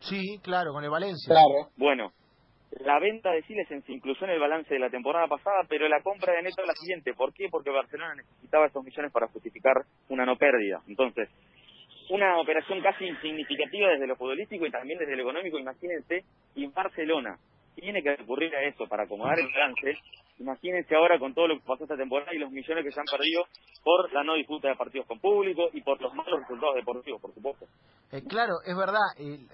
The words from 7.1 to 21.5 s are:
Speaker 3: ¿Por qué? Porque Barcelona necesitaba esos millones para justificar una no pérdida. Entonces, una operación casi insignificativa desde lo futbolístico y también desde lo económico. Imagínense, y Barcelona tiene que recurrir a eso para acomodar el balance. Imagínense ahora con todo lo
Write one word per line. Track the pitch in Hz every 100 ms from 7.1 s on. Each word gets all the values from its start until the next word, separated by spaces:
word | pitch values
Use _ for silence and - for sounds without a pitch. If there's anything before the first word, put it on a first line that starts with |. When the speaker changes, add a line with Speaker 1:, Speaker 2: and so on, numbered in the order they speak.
Speaker 3:
¿Por | - 135
qué? | - 190
Porque | 165 139
Barcelona | 135 127 147 165
necesitaba | 139 - _ 123 156 151
esos | 139
millones | 131 151 147
para | 117 113
justificar | - 113 - 131 131 - _ -
una | 131
no | 127 123
pérdida. | 147 123 101 87 -
Entonces, | 101 127 117 107 _ _ _ - - - - -
una | 196 196 170
operación | 151 156 - 190
casi | 196 196
insignificativa | 185 147 156 - 143 277 143 202 196
desde | 147 131
lo | 127
futbolístico | 127 139 208 202
y | 156
también | 127 131 175
desde | 147 131
lo |
económico. | 123 156 190 156
Imagínense, | 131 131 175 165 - 175 - _ _
y | - 143
Barcelona | - 190 - 156 160 113 90 _ _ _
tiene | - 185 202
que | 143 143
recurrir | 113 135 160
a | 147
eso | 143 - 110
para | 107
acomodar | 104 104 123 165
el | 135
balance. | 135 143 120 135 151 - - _ -
Imagínense | 135 131 180 180 -
ahora | 156 170 170
con | 135
todo | 131
lo | 165